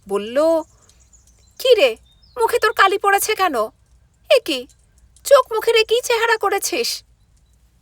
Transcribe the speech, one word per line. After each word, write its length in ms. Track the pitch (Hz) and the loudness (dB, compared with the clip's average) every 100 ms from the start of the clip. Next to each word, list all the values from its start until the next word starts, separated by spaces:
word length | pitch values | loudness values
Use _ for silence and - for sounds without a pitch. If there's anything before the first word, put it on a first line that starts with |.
| 202 | -8
বলল, 520 | 196 208 247 320 330 320 _ _ _ _ _ _ _ _ - | -6 -4 0 0 0 -4 _ _ _ _ _ _ _ _ -4
"কি 160 | 523 440 | 2 4
রে, 220 | 277 220 _ _ _ - | 4 0 _ _ _ -4
মুখে 220 | 453 480 | -2 0
তোর 140 | 427 | -2
কালি 240 | 453 392 403 | 2 2 2
পড়েছে 380 | 403 392 - 427 | 0 0 -2 -2
কেন? 200 | 370 247 214 - _ _ _ _ - | -2 -2 -6 -8 _ _ _ _ 0
এ 100 | 571 - | 0 0
কি, 220 | 262 254 _ _ _ _ _ | -6 -10 _ _ _ _ _
চোখ 300 | - 554 539 | 2 2 2
মুখের 220 | 440 466 453 | -4 0 0
এ 80 | |
কি 180 | 440 466 | 0 -2
চেহারা 340 | - 466 453 453 | -2 -2 0 -2
করেছিস?" 640 | 403 403 - 294 233 - - _ _ _ _ _ _ _ | -2 -4 -4 -6 -6 -8 -14 _ _ _ _ _ _ _